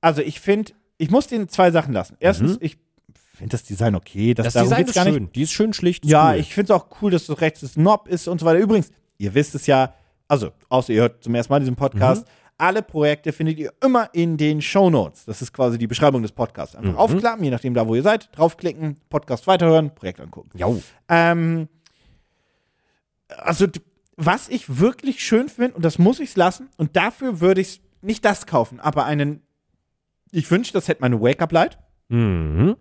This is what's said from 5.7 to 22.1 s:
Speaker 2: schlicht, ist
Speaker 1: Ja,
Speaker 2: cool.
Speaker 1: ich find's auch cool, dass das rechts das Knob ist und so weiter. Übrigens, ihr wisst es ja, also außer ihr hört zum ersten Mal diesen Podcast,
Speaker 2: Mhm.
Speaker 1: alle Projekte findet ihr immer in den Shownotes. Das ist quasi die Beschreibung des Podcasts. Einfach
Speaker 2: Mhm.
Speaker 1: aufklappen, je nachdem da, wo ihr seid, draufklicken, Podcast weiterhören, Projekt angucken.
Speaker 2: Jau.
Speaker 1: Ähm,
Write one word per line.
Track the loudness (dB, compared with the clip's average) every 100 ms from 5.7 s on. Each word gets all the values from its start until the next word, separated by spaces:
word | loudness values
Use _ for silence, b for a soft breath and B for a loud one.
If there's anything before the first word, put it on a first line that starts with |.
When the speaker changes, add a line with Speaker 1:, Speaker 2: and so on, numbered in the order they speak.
Speaker 2:
schlicht, | 0 -2 -2
ist | 4
Speaker 1:
Ja, | 6 6
Speaker 2:
cool. | 2
Speaker 1:
ich | -2
find's | -4 2
auch | 0 0 -4
cool, | 0
dass | 0 -2
das | -2
rechts | -2 -2
das | -10
Knob | 0 2 2 0
ist | -8 -6
und | -2
so | 2
weiter. | 2
Übrigens, | 4 2 0 _ _ _
ihr | -2
wisst | 0 -2
es | -4 2
ja, | 2 2 b b b _
also | -2 -2 _ _
außer | -2 2
ihr | 2
hört | 2 -2
zum | -6 -4
ersten | 0
Mal | 0
diesen | 0 -2
Podcast, | -4 0 2 0 -4
Speaker 2:
Mhm. | b b _
Speaker 1:
alle | 0 0
Projekte | -4 -2 0 0 -6
findet | -4 -4 -4
ihr | -8 _
immer | 2 2 0
in | -2 -2 0
den | 0 0
Shownotes. | -2 2 4 4 0 -8
Das | -16 -12
ist | -12
quasi | -2 -2 0
die | -4
Beschreibung | 2 2 2
des | -4
Podcasts. | -6 -8 -8 -14
Einfach | -8 -6
Speaker 2:
Mhm. | 0
Speaker 1:
aufklappen, | 0 2 -2 -2
je | -4
nachdem | -4 -2
da, | -2 0
wo |
ihr | 0
seid, | 0 -2 -4 0
draufklicken, | 0 0 -10 -6 -10 -10 _
Podcast | -8 -6 -8 0
weiterhören, | 2 4 4 2
Projekt | _ -12 -12
angucken. | -18 -20 -20 -6
Speaker 2:
Jau. | -4 -4 -8 b _
Speaker 1:
Ähm, | 2 4 2 0 -2 -6 _ _ _ _